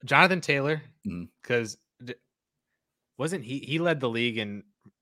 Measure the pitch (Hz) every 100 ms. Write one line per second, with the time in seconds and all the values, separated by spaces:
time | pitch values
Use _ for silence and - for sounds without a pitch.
0 | 131 139 180 185 156 139 139 156 - _
1 | 101 87 87 _ - 123 110 - _ _
2 | 123 - _ _ _ _ _ _ _ _
3 | _ - 151 180 117 135 - 160 170 156
4 | 123 113 120 113 104 101 - _ - _